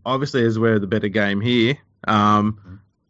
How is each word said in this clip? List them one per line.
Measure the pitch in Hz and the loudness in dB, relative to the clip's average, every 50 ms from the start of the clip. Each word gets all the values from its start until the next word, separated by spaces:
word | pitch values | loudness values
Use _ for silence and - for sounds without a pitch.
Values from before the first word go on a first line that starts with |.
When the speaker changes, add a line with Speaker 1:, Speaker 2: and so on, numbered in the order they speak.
| - | -8
Speaker 1:
obviously | 117 131 131 135 - - 127 117 | -6 -4 -4 -4 -2 -2 0 0
as | 117 110 | 0 0
we're | 110 113 113 110 104 | 0 2 2 2 0
the | 101 | 0
better | 92 110 107 107 104 | -2 -4 -4 -2 -2
game | 95 107 101 101 98 101 | -2 -2 0 0 -2 -2
here, | 110 123 123 120 113 123 143 - _ _ _ _ - | 0 0 2 2 2 0 0 -4 _ _ _ _ -4
um, | 104 107 104 104 104 104 104 104 107 107 | 0 2 2 4 4 4 2 2 0 -4
Speaker 2:
Mm-hmm. | - - - 95 101 _ _ _ _ _ | -6 -12 -20 -20 -20 _ _ _ _ _